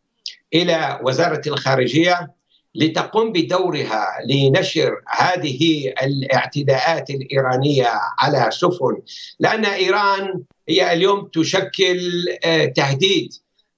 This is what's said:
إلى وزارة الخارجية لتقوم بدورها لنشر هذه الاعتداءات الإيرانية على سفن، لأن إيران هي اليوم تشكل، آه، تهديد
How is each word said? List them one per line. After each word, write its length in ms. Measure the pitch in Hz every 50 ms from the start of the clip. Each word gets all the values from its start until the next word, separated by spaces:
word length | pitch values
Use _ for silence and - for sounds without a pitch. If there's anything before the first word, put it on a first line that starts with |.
| _ _ _ _ _ - - - _ _ -
إلى 460 | 165 180 175 165 160 151 135 - - 117
وزارة 380 | 131 131 139 170 170 156 - - 151
الخارجية 840 | 139 131 - 131 135 131 127 120 123 160 170 180 180 175 165 143 - _ _ _ _ _ _ _ -
لتقوم 560 | 165 160 160 - 165 - - - 214 226 220
بدورها 720 | 180 175 160 131 180 185 185 170 156 139 123 - 131 131 143 139 - - - 123
لنشر 600 | 139 139 139 135 131 - - - - 160 135 120 - - - -
هذه 840 | - - 139 175 180 170 - 143 127 131 160 165 156 147 135 123 - - 135
الاعتداءات 1080 | 139 139 135 135 - 135 127 - - - 147 143 135 135 - - - - 143 - -
الإيرانية 800 | 139 135 131 - 139 135 135 127 127 127 139 147 143 131 123 120 113 107 - - - -
على 300 | 127 147 147 131 123 107
سفن، 500 | - - 180 175 - - 135 120 110 - - - - - - - - -
لأن 260 | - - 214 220 214
إيران 800 | 202 196 190 190 185 196 208 202 196 196 196 196 190 185 175 - - _ _ _ -
هي 240 | 165 185 180 175 175
اليوم 340 | 165 180 202 202 190 - - -
تشكل، 680 | 165 151 - - 190 190 - - - 185 180 180 180 175 175 175 175 175 180 180 - -
آه، 200 | 165 165 160 147
تهديد 640 | 135 - 165 143 139 139 135 185 196 190 165 196 - - - _ _ _ _ _ _ _